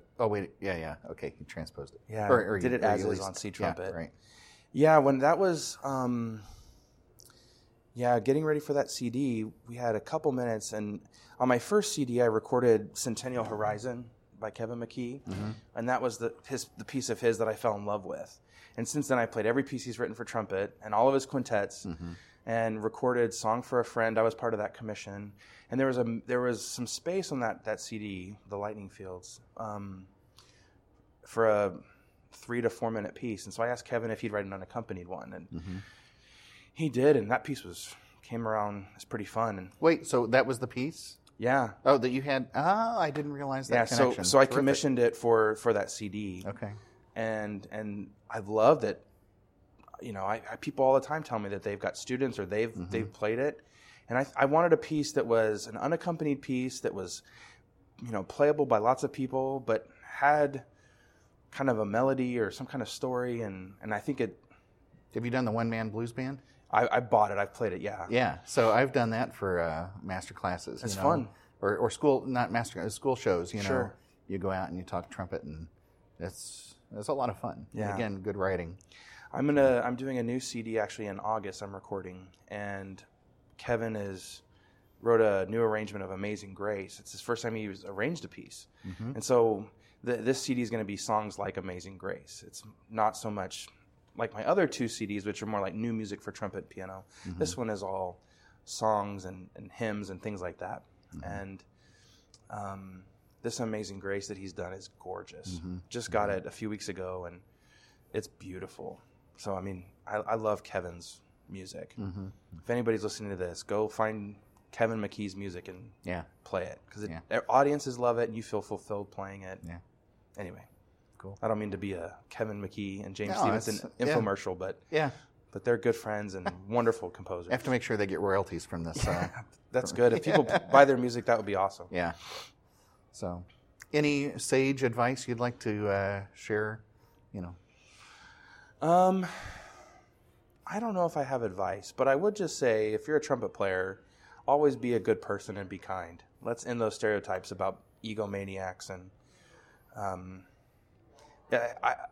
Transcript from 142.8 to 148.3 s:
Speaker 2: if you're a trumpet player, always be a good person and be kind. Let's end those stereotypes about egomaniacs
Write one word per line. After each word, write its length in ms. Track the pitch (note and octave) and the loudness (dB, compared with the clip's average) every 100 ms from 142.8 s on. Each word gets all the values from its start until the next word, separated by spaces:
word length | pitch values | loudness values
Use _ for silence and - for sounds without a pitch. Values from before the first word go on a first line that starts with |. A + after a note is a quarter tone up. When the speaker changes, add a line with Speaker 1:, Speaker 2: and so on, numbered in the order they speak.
| G#2+ | 4
Speaker 2:
if 140 | G#2+ - | 0 2
you're 100 | D3+ | 0
a 40 | |
trumpet 280 | D3+ B2+ G#2 | 2 0 -2
player, 500 | - G2 F#2 F#2+ F#2+ - _ - - - | -2 0 0 -2 -6 -16 _ -20 -6 2
always 280 | C#3+ D3 B2+ | 6 6 4
be 180 | A#2+ | 2
a 60 | A#2 | 2
good 220 | F#2+ G#2+ | 2 0
person 360 | - G2+ - G2+ | 0 -6 -6 -8
and 100 | F#2+ | -8
be 80 | F#2+ | -10
kind. 460 | - F#2 E2+ E2+ - _ | -8 -8 -8 -14 -20 _
Let's 240 | - A#2 - | -6 -6 -4
end 140 | A#2+ | 0
those 140 | A2 - | 0 2
stereotypes 560 | A2 G#2 G2 F#2 - | 0 0 0 -4 -6
about 300 | F#2+ G2 F#2+ _ _ | -4 -4 -4 _ _
egomaniacs 840 | A2 G#2+ G#2 | -8 -6 -4